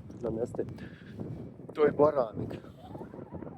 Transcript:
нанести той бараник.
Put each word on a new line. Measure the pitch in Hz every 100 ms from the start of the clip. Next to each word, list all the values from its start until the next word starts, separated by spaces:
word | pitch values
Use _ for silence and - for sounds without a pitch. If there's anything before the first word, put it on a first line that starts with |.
| - -
нанести | 117 110 120 - - - - - - - - - - - -
той | 160 147
бараник. | - 151 143 110 127 - - - - - - - - - - -